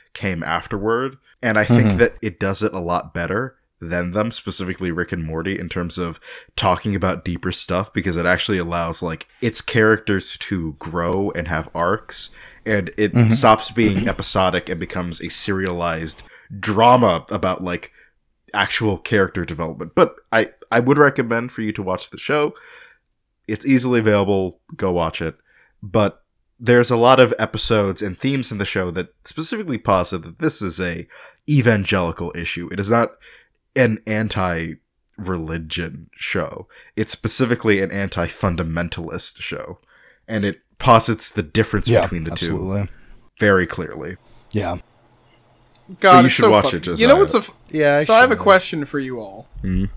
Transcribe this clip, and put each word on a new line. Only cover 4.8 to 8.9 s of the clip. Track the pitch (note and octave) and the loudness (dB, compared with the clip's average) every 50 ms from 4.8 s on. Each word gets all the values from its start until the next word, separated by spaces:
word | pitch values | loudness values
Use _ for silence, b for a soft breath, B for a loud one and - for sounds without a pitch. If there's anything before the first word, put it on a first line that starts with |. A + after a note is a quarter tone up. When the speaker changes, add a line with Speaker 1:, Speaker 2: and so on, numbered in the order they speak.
| F#2+ F2+ E2 | -4 -4 -2
Speaker 1:
Rick | E2+ F2 - - | -4 -4 -4 -4
and | F2+ D#2+ | -6 -6
Morty, | D#2 D#2+ D#2+ E2 G2 G2 - | -6 -6 -6 -4 -4 -6 -6
in | F#2 E2 | -6 -8
terms | - F2+ F2 F2 - - | -6 -6 -6 -6 -6 -6
of | F2 E2+ D#2+ - B B B B B B B | -6 -8 -8 -12 B B B B B B B
talking | - - G2 F2+ - - G#2+ G2+ | -2 0 0 0 0 0 -2 -2
about | F#2 F2+ F#2 F2+ F2 - | 0 0 -2 -2 -4 -4
deeper | F2+ F2 E2+ - F#2 F#2 | -6 -6 -6 -4 -6 -6
stuff, | - - - F2+ F2 G2+ - - | -4 -4 -4 -2 -4 -4 -4 -4
because | - F2 F#2+ E2+ | -4 -4 -2 -2
it | E2 E2+ | -2 0
actually | F2 F2+ F2 - - G#2 F#2 | 2 0 0 0 0 -2 -2
allows, | F2 E2+ F2 F2 E2+ E2 | -2 -2 -4 -4 -4 -4